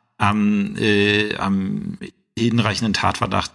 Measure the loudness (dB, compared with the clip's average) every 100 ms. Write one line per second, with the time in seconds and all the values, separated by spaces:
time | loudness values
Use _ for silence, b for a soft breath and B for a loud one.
0 | _ -2 0 2 2 2 -2 -2 2 4
1 | 4 2 0 -2 0 0 0 -4 -6 -10
2 | -12 -18 _ -2 0 2 0 0 -2 0
3 | 0 0 -2 -2 -4